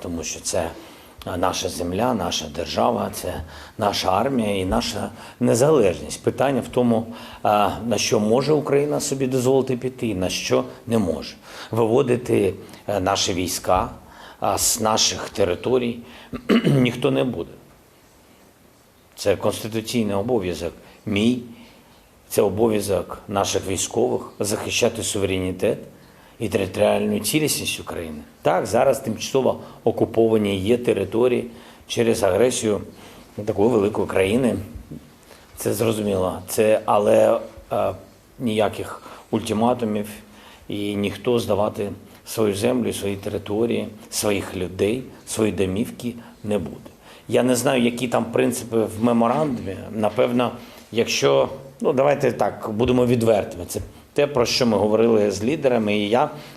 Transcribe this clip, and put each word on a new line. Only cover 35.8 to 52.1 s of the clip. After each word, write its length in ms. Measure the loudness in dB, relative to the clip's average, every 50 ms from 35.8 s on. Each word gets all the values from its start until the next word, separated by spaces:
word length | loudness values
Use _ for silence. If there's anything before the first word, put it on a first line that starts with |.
| 0 0 0 0 0 0 0 0 0 -2 -2 -6 -8 -4
Це, 320 | 0 2 4 4 4 2 2
але, 560 | 2 2 4 4 6 6 6 6 4 4 2 -2 -6 -16 -18 -10 -6
е, 200 | -2 -2 -2 -2 -4 -6 -12 -20 -20 -20 _ _ _ -6
ніяких 640 | -4 -2 0 2 0 0 0 -4 -10 -10 -12 -16 -16 -18 -20 -20 -8 -4
ультиматумів 800 | -4 -2 -2 0 0 2 2 2 2 0 -2 -2 -2 -4 -6 -8 -12 -18 -20 -20 -20 -20 -20 -20 -20 -18 -12 -10
і 260 | -8 -6 -4 -4 -2
ніхто 440 | -2 -2 -2 -4 -4 -2 0 0 0
здавати 520 | 2 0 0 0 0 0 -2 -4 -6 -6 -8 -10 -16 -20 -20 -20 -16
свою 280 | -8 -2 0 0 0 0
землю, 380 | 0 0 0 0 0 0 -2
свої 240 | -4 -4 -4 -4 -4
території, 720 | -4 -6 -6 -6 -6 -6 -4 -2 -2 0 0 -2 -2 -4 -6 -10 -16 -16 -10
своїх 460 | -6 -2 0 0 0 0 -2 -4 -6
людей, 460 | -6 -6 -4 -2 0 0 0 0 -2 -6 -10 -16 -18 -14
свої 260 | -8 -2 0 0 0
домівки 640 | 0 0 0 0 0 -2 -4 -4 -6 -10 -10 -10 -10 -10 -14 -20 -18 -10 -6
не 140 | -2 -2 -2
буде. 320 | -2 -6 -10 -14 -16 -20 -20 -20 -20 -20 -20 -18 -6 0
Я 140 | 0 2
не 140 | 2 2 2
знаю, 260 | 2 2 2 2 2
які 260 | 2 2 0 -2 -4 -2
там 160 | 0 0 0
принципи 540 | 0 0 2 2 2 0 -4 -4 -2 0 0
в 260 | 0 0 -2 0 2
меморандумі. 720 | 2 4 4 4 2 2 2 0 -2 -2 -4 -6 -8 -10 -10 -10 -8
Напевно, 580 | -4 -2 -2 0 2 2 2 2 2 2 0 0 -2 -8 -16 -18 -20 -20 -16 -6
якщо, 560 | -2 -2 0 0 0 2 2 4 4 4 2 0 -2 -8 -16 -16 -10 -4
ну, 120 | -2 0
давайте 400 | 2 4 4 4